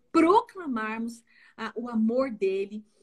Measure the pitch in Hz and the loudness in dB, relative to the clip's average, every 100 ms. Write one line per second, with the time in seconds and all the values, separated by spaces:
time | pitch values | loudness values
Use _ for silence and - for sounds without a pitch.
0 | _ 330 320 427 494 381 330 226 220 226 | _ 2 6 4 2 -8 -8 -6 -6 -6
1 | 233 - _ _ - - 220 - 240 226 | -8 -10 _ _ -20 -12 -10 -8 -4 0
2 | 220 247 269 214 190 190 202 214 - _ | 2 2 0 0 0 0 -4 -8 -16 _